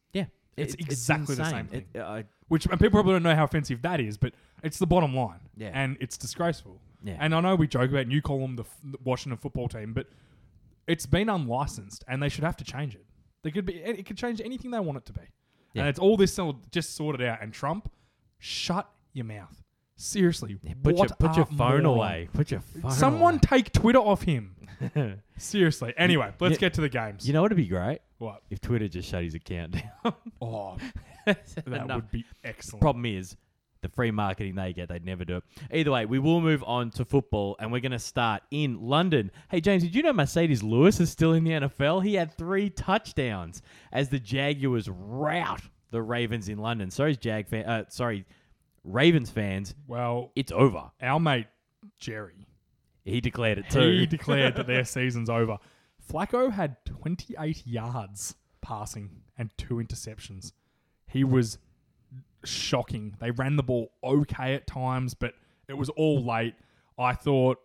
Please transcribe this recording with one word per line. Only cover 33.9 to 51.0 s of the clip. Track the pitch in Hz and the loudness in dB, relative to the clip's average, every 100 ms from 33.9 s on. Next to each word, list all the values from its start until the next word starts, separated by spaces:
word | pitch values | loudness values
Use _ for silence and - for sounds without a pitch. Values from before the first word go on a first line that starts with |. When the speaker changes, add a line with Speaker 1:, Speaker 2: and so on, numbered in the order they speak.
| - 117 | -2 0
Speaker 1:
marketing | 107 101 95 101 95 | 0 -2 -2 -6 -4
they | 92 | -6
get, | 87 87 | -6 -8
they'd | 87 87 | -8 -8
never | 92 87 | -8 -6
do | 90 | -6
it. | - - 139 | -8 -18 -6
Either | 165 151 | -2 2
way, | 127 110 | 0 0
we | 131 | 0
will | 143 170 | 4 4
move | 160 151 123 | 4 2 0
on | 120 120 | -4 -4
to | - 123 | -4 0
football, | 139 - 107 101 - | 0 2 -2 -2 -4
and | 110 | -4
we're | 120 | -4
gonna | 131 120 | -4 -6
start | - - 117 104 - | -6 0 0 0 -4
in | 143 147 110 | -2 -2 -2
London. | 117 143 185 151 101 - - | 0 2 4 2 0 -6 -4
Hey, | 180 | 0
James, | 165 196 | 4 4
did | 170 202 | 4 2
you | |
know | 320 | 2
Mercedes | 233 143 170 165 127 | 4 2 2 2 2
Lewis | 107 117 170 208 | 2 6 6 6
is | 165 | 2
still | - 160 | 4 4
in | 165 160 | 4 2
the | |
N | 160 135 | 0 -2
F | - | 0
L? | 143 185 | 2 2
He | 196 196 | 2 0
had | 165 - | -2 -6
three | 165 196 202 | -4 0 -2
touchdowns | - - 208 - - 127 101 87 95 - - - | -4 0 0 0 -4 -2 -2 -6 -12 -20 -20 -6
as | 120 139 | -4 -2
the | 135 | -2
Jaguars | 104 131 139 143 135 120 107 | -2 -2 0 0 0 0 -2
rout | 90 101 127 147 165 - - - _ _ | -8 -10 -4 -2 -2 -4 -6 -10 _ _
the | 113 | -6
Ravens | 113 120 117 113 95 | -4 -2 -2 -2 -4
in | 104 | -6
London. | 110 117 95 | -4 -4 -4
Sorry, | - 147 143 | 0 0 2
Jag | 117 107 98 | -2 -4 -4
fan, | 110 107 | -6 -2
uh, | 113 - | -4 -4
sorry, | - 120 104 95 _ _ _ _ _ | -4 -4 -4 -8 _ _ _ _ _
Ravens | - 104 160 165 113 | -6 4 6 6 2
fans. | - 101 95 98 - 135 | -4 -2 -2 -6 -12 -10
Speaker 2:
Well, | 120 120 120 120 - | -6 -4 -4 -6 -6
Speaker 1:
It's | 135 | -4
over. | 87 135 87 67 _ | 2 2 2 -8 _